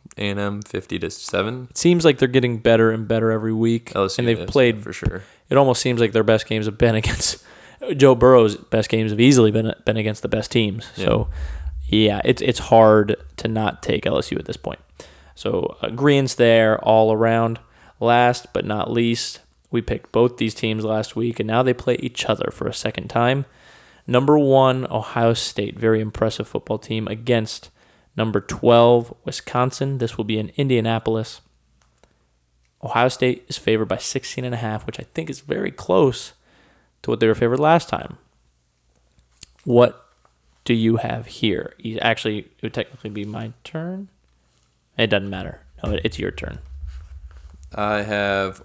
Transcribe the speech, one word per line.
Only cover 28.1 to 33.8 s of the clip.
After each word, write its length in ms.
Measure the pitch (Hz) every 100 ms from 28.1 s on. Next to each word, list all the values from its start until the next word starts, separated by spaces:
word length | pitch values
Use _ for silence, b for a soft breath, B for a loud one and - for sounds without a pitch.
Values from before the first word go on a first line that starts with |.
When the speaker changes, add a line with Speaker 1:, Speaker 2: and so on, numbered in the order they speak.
| -
Speaker 2:
number 240 | 110 101
twelve, 720 | - - 120 117 120 120 117 -
Wisconsin. 760 | 127 - - 123 127 - 139 135
This 180 | 117 -
will 60 | 107
be 120 | 107
in 120 | 107 -
Indianapolis. 840 | 139 120 113 113 113 110 113 - _ _ _ _ _ _ _ _ _ _ _ _ _ _
Ohio 240 | 113 117 127
State 380 | - 127 120 -
is 100 | -
favored 280 | - 110